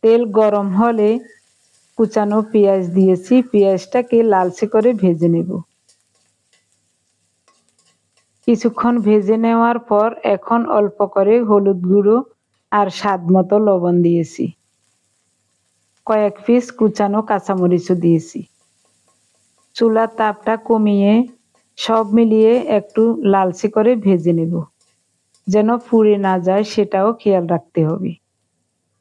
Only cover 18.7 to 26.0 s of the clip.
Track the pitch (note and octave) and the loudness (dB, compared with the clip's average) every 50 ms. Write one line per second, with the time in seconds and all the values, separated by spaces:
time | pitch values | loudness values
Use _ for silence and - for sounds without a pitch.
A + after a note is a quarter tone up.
18.7 | _ _ _ _ _ _ _ _ _ _ _ _ _ _ _ _ _ _ _ _ | _ _ _ _ _ _ _ _ _ _ _ _ _ _ _ _ _ _ _ _
19.7 | _ - A#3 A#3 A3 A3 A3+ A3 A3 A3+ A3+ G#3+ G#3 - - - A3 A3 A3 - | _ -2 0 0 2 0 -2 -2 -4 -4 -4 -4 -4 -6 -6 -6 -6 -6 -2 -2
20.7 | A#3 A3 G#3+ G#3 G#3 G3+ G3 G3+ G#3+ A3+ B3 B3 - _ _ _ _ _ _ _ | -2 0 2 0 0 2 2 2 2 2 0 -2 -6 _ _ _ _ _ _ _
21.7 | _ - - - A3+ A3 A3+ G3+ G3+ A#3 A#3 A3+ G#3+ A3 A3 A3 A#3 B3 - D4+ | _ -14 -6 -2 -2 -2 -2 0 2 2 2 2 2 4 4 4 2 2 0 -2
22.7 | C4 G#3 G3+ - _ - A3 A#3 A#3 - C4+ G3+ G3 G3 F#3+ F#3 F3+ - - G#3 | -2 -2 -2 -4 _ 0 0 0 0 -2 0 0 2 2 0 -2 -4 -4 -6 -4
23.7 | - A3 G#3+ A3+ B3+ A3+ G3 G3 F#3+ F3 D#3 E3+ E3+ E3 E3 E3 E3+ E3+ D#3 - | -2 0 2 2 0 0 0 0 0 0 2 0 0 0 -2 -4 -4 -6 -8 -10
24.7 | _ _ _ _ _ _ _ _ _ _ _ _ _ _ _ - F#3+ G#3+ G#3 A3 | _ _ _ _ _ _ _ _ _ _ _ _ _ _ _ -2 0 0 0 0
25.7 | A#3 B3 A#3 - - A3+ | -2 -4 -4 0 0 2